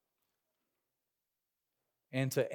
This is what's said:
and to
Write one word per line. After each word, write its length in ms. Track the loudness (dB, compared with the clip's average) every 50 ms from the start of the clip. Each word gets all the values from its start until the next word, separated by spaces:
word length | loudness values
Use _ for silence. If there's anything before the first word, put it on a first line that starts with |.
| _ _ _ _ _ _ _ _ _ _ _ _ _ _ _ _ _ _ _ _ _ _ _ _ _ _ _ _ _ _ _ _ _ _ _ _ _ _ _ _ _ _
and 200 | -4 -2 -2 0
to 160 | 2 0 0 0 0